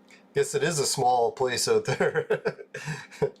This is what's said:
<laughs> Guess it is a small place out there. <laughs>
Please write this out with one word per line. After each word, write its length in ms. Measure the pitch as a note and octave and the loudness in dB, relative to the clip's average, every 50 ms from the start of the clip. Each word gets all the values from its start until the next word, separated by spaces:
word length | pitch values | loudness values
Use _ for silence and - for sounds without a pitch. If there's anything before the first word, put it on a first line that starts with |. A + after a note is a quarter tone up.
<laughs> 340 | _ _ - - - _ _ | _ _ -20 -20 -20 _ _
Guess 200 | C#3+ C#3 - - | -2 -2 0 0
it 80 | C#3 | -2
is 160 | C#3 D#3+ E3+ D3 | 0 0 0 0
a 80 | C3 | 0
small 460 | - - - B2+ B2 B2 B2 A#2+ A2+ | 0 0 0 2 2 4 4 2 2
place 360 | - - C3 B2+ B2 A2 - - | 2 0 0 0 0 0 2 2
out 160 | A2+ G#2+ G#2+ | 2 2 2
there. 720 | - B2+ - F#3+ - - D#3+ - - A3 - - - - | 0 -2 0 0 0 0 -2 0 0 -2 -2 -2 -6 -6
<laughs> 840 | - - _ - - - D3+ D#3 - - - - - D3 - - _ | -6 -16 _ -16 -12 -10 -8 -10 -10 -12 -16 -4 -2 -2 -2 -2 _